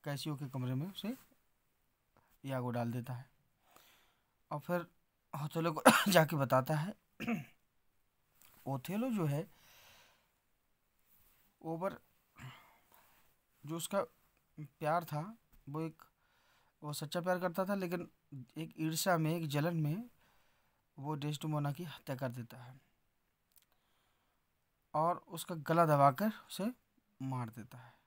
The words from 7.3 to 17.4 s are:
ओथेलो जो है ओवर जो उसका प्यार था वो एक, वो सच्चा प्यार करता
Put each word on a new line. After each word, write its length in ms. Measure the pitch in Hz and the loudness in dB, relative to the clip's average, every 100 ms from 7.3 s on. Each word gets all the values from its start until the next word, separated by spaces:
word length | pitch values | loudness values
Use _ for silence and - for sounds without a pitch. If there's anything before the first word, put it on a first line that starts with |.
| 208 139 _ _ _ _ _ _ _ _ _ - - - | -4 -4 _ _ _ _ _ _ _ _ _ -20 -14 -6
ओथेलो 420 | 135 - 202 254 | -6 -4 -2 0
जो 160 | 214 156 | 0 2
है 200 | 143 202 - - - - - - _ _ _ _ _ _ _ _ _ _ - _ _ _ _ | 0 -4 -14 -20 -20 -20 -20 -20 _ _ _ _ _ _ _ _ _ _ -20 _ _ _ _
ओवर 360 | 165 165 190 - _ _ _ - 131 - - - _ - - - _ _ _ _ | -8 -4 -4 -6 _ _ _ -16 -16 -16 -20 -20 _ -20 -20 -20 _ _ _ _
जो 140 | 147 165 | -10 -8
उसका 240 | - 196 - _ _ _ _ - | -2 -2 -2 _ _ _ _ -16
प्यार 460 | 147 _ 151 165 | -16 _ 0 0
था 180 | 165 151 180 226 _ - - | 0 -6 -6 -12 _ -20 -10
वो 120 | 147 | -6
एक, 200 | 160 160 - _ _ _ _ _ _ _ | -6 -8 -20 _ _ _ _ _ _ _
वो 120 | 147 | -10
सच्चा 280 | 147 151 180 | -8 -4 -4
प्यार 180 | 175 | 0
करता 260 | 180 | 0